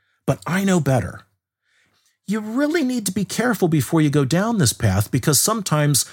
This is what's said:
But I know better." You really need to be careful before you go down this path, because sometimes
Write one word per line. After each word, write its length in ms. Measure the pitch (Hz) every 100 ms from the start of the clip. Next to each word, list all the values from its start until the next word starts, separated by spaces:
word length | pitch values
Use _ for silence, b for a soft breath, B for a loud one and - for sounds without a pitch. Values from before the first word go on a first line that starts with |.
| _ _ -
But 160 | 135 143
I 160 | 185
know 160 | 196 180
better." 420 | 139 127 85 - - _ _ _ _ _ _ _ _ _ -
You 120 | 220
really 440 | 214 240 294 349 254
need 200 | 247 190
to 40 |
be 140 | 208 185
careful 420 | - 247 202 180
before 320 | 156 - 165
you 100 | 151
go 140 | 143
down 340 | 127 170 220 220
this 140 | 120
path, 400 | - 104 92 -
because 300 | 127 156 143
sometimes 640 | - 226 190 151 147 139 B